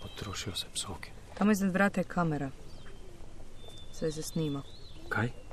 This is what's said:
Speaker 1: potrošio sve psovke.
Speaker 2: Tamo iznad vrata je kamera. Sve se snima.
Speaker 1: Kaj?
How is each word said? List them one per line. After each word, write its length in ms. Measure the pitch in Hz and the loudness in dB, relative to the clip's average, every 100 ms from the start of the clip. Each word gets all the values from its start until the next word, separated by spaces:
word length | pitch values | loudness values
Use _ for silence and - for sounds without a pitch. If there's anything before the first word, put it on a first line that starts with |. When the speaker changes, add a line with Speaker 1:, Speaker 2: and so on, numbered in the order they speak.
Speaker 1:
potrošio 520 | - - 107 92 - | -6 -6 -4 -4 -4
sve 140 | 95 - | -4 -4
psovke. 360 | - - 85 - - - - | -4 -4 -4 -8 -10 -6 4
Speaker 2:
Tamo 120 | 202 | 6
iznad 220 | 208 196 | 8 6
vrata 280 | 180 196 190 | 6 6 4
je 40 | |
kamera. 460 | 170 180 170 143 135 - - - - - - - - - - - - - - | 2 4 4 4 0 -4 -8 -8 -8 -10 -10 -10 -10 -8 -8 -8 -8 -8 -6
Sve 200 | - 160 | 0 0
se 100 | 156 | 0
snima. 400 | 156 170 156 139 - - - - - | 0 2 2 0 -4 -8 -10 -8 -2
Speaker 1:
Kaj? 200 | 104 117 - - | 2 2 0 -8